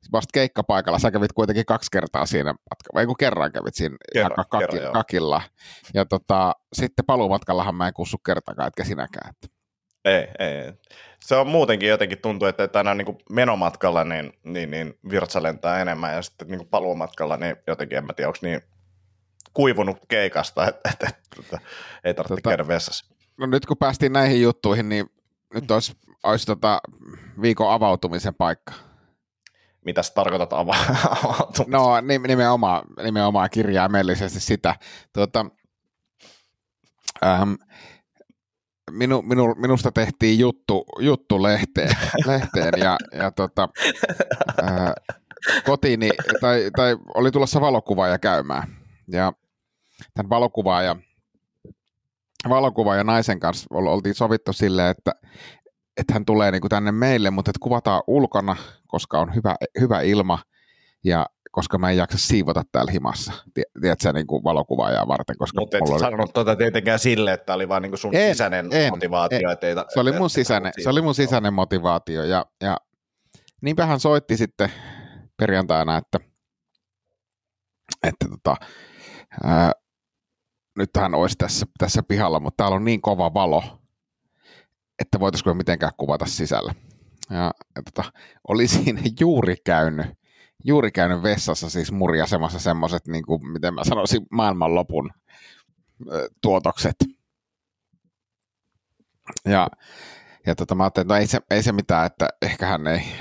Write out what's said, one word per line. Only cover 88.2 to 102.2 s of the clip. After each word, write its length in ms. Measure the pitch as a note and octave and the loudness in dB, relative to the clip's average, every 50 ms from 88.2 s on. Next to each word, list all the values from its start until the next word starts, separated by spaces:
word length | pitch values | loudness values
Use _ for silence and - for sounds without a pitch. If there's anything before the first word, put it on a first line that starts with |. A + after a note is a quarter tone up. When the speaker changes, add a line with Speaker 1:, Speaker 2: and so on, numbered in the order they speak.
| - - _ _ _ - | -20 -20 _ _ _ -2
Speaker 1:
oli 200 | G#2 A2 A#2+ B2 | 2 2 2 2
siinä 320 | - - C#3 D3 E3+ C3+ B2+ A#2+ A2+ - | 2 2 2 0 -2 0 -4 -4 0 2
juuri 360 | D#3+ E3+ E3 B2 G#2+ F2+ F2+ - _ | 2 2 4 2 2 0 -2 -2 _
käynyt, 420 | - F2 D#2+ D#2+ D#2+ D#2 D2+ D2+ - - _ _ _ _ _ _ _ _ _ - | 0 2 2 2 0 0 -4 -6 -8 -10 _ _ _ _ _ _ _ _ _ 0
juuri 260 | B2 D3 D3 A#2+ G#2+ | 2 2 4 4 2
käynyt 300 | - - F2 F2 F2+ F2 | 2 2 2 2 2 0
vessassa, 480 | E2+ G#2+ G#2 F#2+ - - D#2+ - - E2 | 2 0 0 0 0 -4 -4 -4 -4 -6
siis 220 | E2 F2 D#2+ - | -4 -4 -4 -4
murjasemassa 640 | G2+ G2 F#2+ E2+ E2+ D#2+ D#2 - G#2 F2 D#2+ D#2 E2 E2+ | -2 0 0 2 2 2 0 0 0 -2 -2 -2 -4 -4
semmoset, 480 | E2+ F#2+ E2 E2 E2 E2 E2+ E2 _ | -2 -2 0 0 0 -2 -2 -4 _
niinku, 320 | - E2 D#2+ D#2+ - D#2+ D#2+ | -6 -8 -8 -2 -2 -4 -4
miten 360 | C#2+ C#2 E2 D#2+ D2 F2 F2+ | -4 -8 -10 -4 -4 -4 -4
mä 100 | - - | -2 -2
sanoisin, 420 | - B2+ G#2+ G2 G#2 - A2+ F#2+ _ | 0 0 0 2 0 0 -2 -2 _
maailmanlopun, 800 | - A#2 A2 G#2 F#2+ F2+ E2 D#2+ E2+ F2 F2+ - D#2+ D#2 C#2 C#2 - _ _ _ - - - - - _ _ _ _ _ _ _ _ _ A#2 - | -2 0 0 0 0 0 0 2 2 2 0 0 -4 -6 -6 -6 -12 _ _ _ -20 -20 -20 -20 -20 _ _ _ _ _ _ _ _ _ -16 -10
ö, 160 | - D#2+ C2 A1 _ _ | -8 -8 -8 -8 _ _
tuotokset. 540 | - A2 F#2+ F#2 - E2 - - - F2+ - _ - - - _ _ _ _ _ _ _ _ _ _ _ _ _ _ _ _ _ _ _ _ _ _ _ _ _ _ _ _ _ _ _ _ _ _ _ _ _ _ _ _ _ _ - - - _ | 0 2 2 2 2 0 -2 0 -2 -2 0 _ -2 -2 -2 _ _ _ _ _ _ _ _ _ _ _ _ _ _ _ _ _ _ _ _ _ _ _ _ _ _ _ _ _ _ _ _ _ _ _ _ _ _ _ _ _ _ -12 -12 -6 _
Ja, 240 | - G3+ G2 F2 - - _ _ - - - - - - - - - - _ _ | 2 4 4 4 2 -2 _ _ -20 -20 -20 -20 -20 -20 -20 -20 -20 -20 _ _
ja 80 | F2+ E2 | -2 -2
tota, 200 | - F2+ - F#2+ | 0 0 -2 0
mä 80 | F#2 F#2+ | 2 2
ajattelin, 200 | F#2+ - - F2+ | 2 2 0 0
että 100 | F2+ G#2 | 2 2
no 60 | G2+ | 2
ei 60 | G#2 | 2
se, 140 | G#2 - A#2+ - _ | 2 0 -2 0 _
ei 120 | G2+ G#2 | 0 2
se 100 | G#2 A#2 | 2 2
mitään, 340 | G#2+ G2+ G2+ - F2+ E2 E2 | 0 0 0 0 2 2 2
että 220 | F2 - _ | 0 0 _